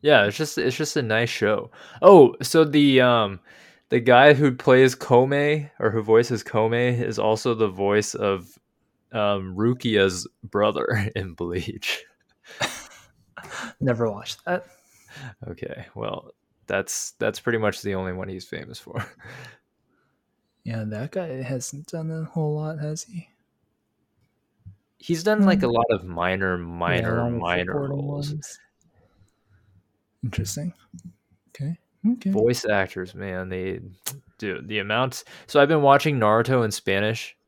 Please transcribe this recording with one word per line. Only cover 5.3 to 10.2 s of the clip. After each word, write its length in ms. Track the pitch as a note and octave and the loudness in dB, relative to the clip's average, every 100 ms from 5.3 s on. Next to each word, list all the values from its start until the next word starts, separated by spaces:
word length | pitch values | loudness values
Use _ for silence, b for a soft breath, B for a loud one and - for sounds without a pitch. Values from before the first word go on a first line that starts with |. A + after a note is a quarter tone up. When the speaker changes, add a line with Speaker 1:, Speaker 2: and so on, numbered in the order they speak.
| C#3+ D3 D3+ C#3+ _ | 0 0 -2 -6 _
Speaker 1:
or 120 | A2 | -2
who 100 | A2 | -2
voices 400 | G#2+ A2 A#2 A#2 | 4 4 4 -4
Kome, 560 | - A2 A2+ A#2+ B2 A#2+ | -4 -2 0 0 0 0
is 180 | A#2 G#2+ | -4 -2
also 360 | G#2 A2 B2+ | 0 0 0
the 140 | A2+ G#2+ | 0 -2
voice 460 | F#2 G2 G#2 G#2 | 0 0 2 0
of, 320 | - G#2 F#2+ F2+ _ _ _ _ _ _ | -4 -2 -4 -8 _ _ _ _ _ _
um, 420 | A#2 G#2 G2+ F#2 F#2 | -4 -2 -2 -6 -2
Rukia's 720 | A2+ B2 A#2+ G#2 G2 F2+ | -2 0 0 2 2 0